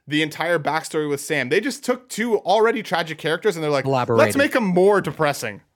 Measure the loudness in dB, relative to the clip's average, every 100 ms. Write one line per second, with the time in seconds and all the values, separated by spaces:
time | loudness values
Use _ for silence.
0 | -4 -2 -2 -2 -2 0 0 -4 -4 -4
1 | -2 -4 -2 -2 0 0 0 -4 -4 -4
2 | -6 -6 -2 0 2 2 2 0 -2 -2
3 | -2 -4 -4 -2 -2 -2 0 0 0 0
4 | 2 4 4 4 0 0 2 4 4 4
5 | 0 -2 -2 -2 -6 -10 _